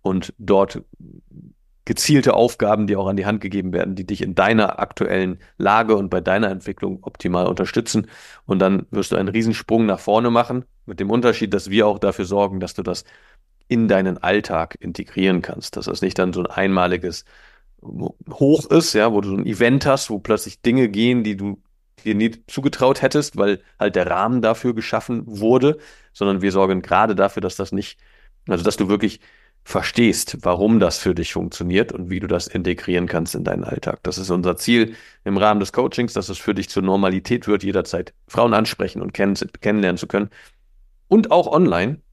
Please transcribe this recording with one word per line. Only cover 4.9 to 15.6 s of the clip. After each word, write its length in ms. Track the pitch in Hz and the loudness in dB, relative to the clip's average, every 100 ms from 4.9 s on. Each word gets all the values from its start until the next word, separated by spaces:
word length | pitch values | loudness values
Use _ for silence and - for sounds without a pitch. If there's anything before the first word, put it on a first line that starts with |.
| - 95 92 92 90 - _ | -4 -2 0 -2 -6 -14 _
Lage 380 | 98 110 110 107 | 2 2 4 2
und 140 | 98 | 2
bei 100 | 92 | -2
deiner 300 | 85 98 107 | 0 0 0
Entwicklung 500 | 95 98 95 95 95 | -4 -10 -8 -8 -8
optimal 420 | - - 90 90 90 | -12 -8 -2 0 0
unterstützen. 640 | 92 - - 113 113 - - - - - | -2 -2 -2 0 -4 -4 -16 -20 -20 -4
Und 140 | 95 | 2
dann 280 | 95 98 - | 2 2 -2
wirst 220 | 101 95 | -6 -2
du 40 | - | -2
einen 140 | 95 | 0
Riesensprung 560 | 110 113 110 - 113 110 | 0 -2 -2 0 2 2
nach 140 | 92 | 0
vorne 320 | - 107 120 | 0 0 2
machen, 340 | 117 120 127 - _ - | 2 0 -6 -8 _ -16
mit 120 | 90 | -6
dem 120 | 98 | -2
Unterschied, 420 | 117 120 110 107 | 2 2 0 -2
dass 160 | 98 92 | -4 0
wir 160 | 101 107 | 2 2
auch 120 | 101 | 2
dafür 260 | 101 92 90 | -2 -2 -4
sorgen, 340 | 101 101 95 | 0 0 -2
dass 140 | 90 | -8
du 80 | - | -8
das 240 | 101 87 - _ _ _ _ _ _ | -6 -8 -10 _ _ _ _ _ _
in 200 | 120 110 | 0 4
deinen 300 | 98 95 87 | 2 2 -2
Alltag 600 | 90 104 - 85 82 - | 0 0 0 -4 -4 -8
integrieren 640 | 92 82 - - 95 90 | -12 -12 -8 0 2 2
kannst, 340 | - - | -2 -10